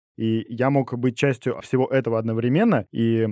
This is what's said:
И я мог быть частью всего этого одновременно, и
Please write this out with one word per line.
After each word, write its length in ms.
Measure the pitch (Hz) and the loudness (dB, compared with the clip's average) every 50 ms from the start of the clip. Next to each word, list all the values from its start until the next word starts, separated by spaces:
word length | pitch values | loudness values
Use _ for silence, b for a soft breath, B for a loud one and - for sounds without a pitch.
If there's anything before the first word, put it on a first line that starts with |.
| _ _ _ - | _ _ _ -4
И 260 | 113 113 110 113 - - | -2 0 0 -2 -2 -4
я 200 | 120 113 123 135 | -4 -2 0 2
мог 300 | 143 139 131 - 127 120 | 2 2 0 0 -2 -2
быть 180 | 123 131 120 | -2 -2 0
частью 440 | - 143 143 131 - - 135 - - - | 0 0 0 0 -2 -4 -4 -6 -6 -4
всего 240 | - - 127 131 | -2 0 0 0
этого 320 | - 135 135 127 120 113 113 | 2 0 0 0 0 0 -2
одновременно, 680 | 113 113 110 113 117 123 131 170 226 240 180 117 92 - - | 0 -2 -2 0 0 2 2 2 4 4 2 0 0 -4 -2
и 360 | - 113 113 113 113 113 107 | 0 0 2 2 2 0 0